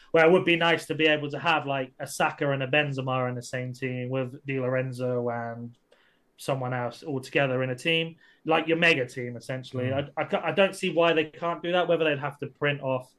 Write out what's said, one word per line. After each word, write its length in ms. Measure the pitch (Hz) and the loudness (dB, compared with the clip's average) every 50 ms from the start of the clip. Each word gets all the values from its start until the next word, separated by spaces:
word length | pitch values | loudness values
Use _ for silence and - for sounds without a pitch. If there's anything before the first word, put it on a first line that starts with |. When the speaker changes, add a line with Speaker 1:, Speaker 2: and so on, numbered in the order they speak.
| - - | -8 2
Speaker 1:
Where 160 | - 160 160 | 4 8 8
it 40 | 165 | 8
would 140 | 185 175 - | 8 6 6
be 120 | 170 170 | 4 2
nice 300 | 165 170 170 160 160 - - | 4 4 2 2 2 -2 -6
to 60 | 147 | -2
be 120 | 143 160 | 2 4
able 240 | 156 151 147 147 143 | 4 4 2 0 -6
to 80 | 143 131 | -6 -2
have, 280 | - 170 156 147 135 | 0 2 2 2 0
like, 260 | 139 139 135 131 - _ - | -2 -2 -2 -4 -6 _ -10
a 60 | 143 | -10
Saka 440 | - - - 165 151 - - 151 139 | -8 -2 0 0 0 0 0 0 0
and 120 | 139 135 | 0 0
a 40 | 135 | 0
Benzema 640 | 127 147 151 151 139 135 131 127 131 127 131 127 123 | 2 2 2 2 0 -2 -4 -2 -2 0 0 0 -2
in 80 | 123 | -4
the 60 | 120 | -6
same 300 | 120 - - 127 127 127 | -8 -8 -8 -8 -6 -8
team 380 | 123 - 135 127 127 127 123 123 | -8 -6 -6 -6 -4 -4 -6 -4
with 340 | 131 131 127 123 135 - - | -2 -4 -4 -4 -8 -12 -8
Di 140 | 139 135 131 | -6 -4 -2
Lorenzo 680 | 127 127 131 131 127 131 120 123 127 123 123 123 120 120 | -2 0 0 0 -2 -4 -6 -4 -4 -2 -2 -2 -2 -2
and 480 | 117 117 117 117 117 120 120 120 120 _ _ _ _ _ _ _ _ _ _ _ _ | -4 -4 -6 -8 -8 -10 -12 -14 -16 _ _ _ _ _ _ _ _ _ _ _ _
someone 380 | - - - 135 135 123 127 127 | -10 -4 -4 -4 -2 -2 -4 -4
else 280 | 123 120 117 - - - | -4 -4 -6 -8 -8 -8
all 160 | 165 135 127 | -6 -6 -6
together 420 | 127 - - 151 139 131 127 131 | -6 -2 0 0 2 2 0 -2
in 80 | 131 131 | -2 -4
a 40 | 127 | -4
team, 400 | 127 - 165 165 165 165 165 165 _ _ _ _ _ - | -4 -2 0 0 0 -2 -4 -8 _ _ _ _ _ -2
like 220 | 156 160 165 156 | 0 2 2 2
your 100 | 160 165 | 2 2
mega 300 | 165 170 165 160 135 123 | 4 4 4 4 4 0
team, 300 | 123 - 131 123 123 120 | -4 -6 -8 -8 -8 -8
essentially. 500 | 117 - - 131 131 131 - 131 127 123 | -10 -8 -8 -8 -8 -8 -8 -6 -4 -2
Speaker 2:
Mm. 240 | 127 131 139 143 - - | 0 -2 -2 -4 -4 -6
Speaker 1:
I, 40 | 156 | -6
I 40 | 147 | -4
ca-, 180 | - 202 180 175 | -2 -2 -2 -2
I 80 | 160 | 0
don't 220 | 147 202 196 185 190 | 2 4 2 2 2
see 140 | - 190 180 | -2 -4 0
why 220 | 151 165 170 170 156 | 2 4 4 4 4
they 100 | 160 151 | 2 0
can't 380 | 151 - - 170 170 170 156 | -2 -6 -6 -4 -4 -4 -4
do 100 | - 175 | -4 0
that, 160 | 175 180 170 170 | 2 2 4 4
whether 160 | 170 156 160 | 2 2 2
they'd 140 | 156 147 139 | 0 0 0
have 200 | 147 139 143 - | -4 -8 -8 -8
to 80 | 139 135 | -12 -12
print 340 | _ - 147 143 143 143 | _ -2 -2 -2 0 0
off, 280 | 139 131 131 127 131 - _ | -2 -2 -2 -2 -4 -10 _